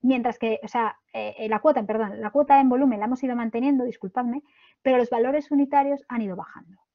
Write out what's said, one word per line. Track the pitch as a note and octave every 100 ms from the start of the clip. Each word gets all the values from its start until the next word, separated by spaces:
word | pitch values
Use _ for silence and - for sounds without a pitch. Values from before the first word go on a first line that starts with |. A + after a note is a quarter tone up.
Mientras | B3 B3+ A#3+ A3+
que, | A3+ A3
o | -
sea, | B3 A3 - _
eh, | - G#3+ G#3
eh, | A3
la | G#3+
cuota, | D#4 C#4
perdón, | G#3 A3 G#3+ G#3+
la | G#3+
cuota | C#4 C#4+ C#4
en | C4+
volumen | B3 C#4 G#3+
la | A#3
hemos | B3+
ido | C4+ A#3+
manteniendo, | A3+ A#3 C4 C#4
disculpadme, | B3 - F#3+ B3 B3 B3+ - _ _ _
pero | C4+ B3
los | A#3+
valores | A#3 A#3+ D4 D4
unitarios | D4 C#4 C#4+ C#4 C#4+ -
han | A#3+
ido | G#3+ F#3
bajando. | - - E3 F#3+ _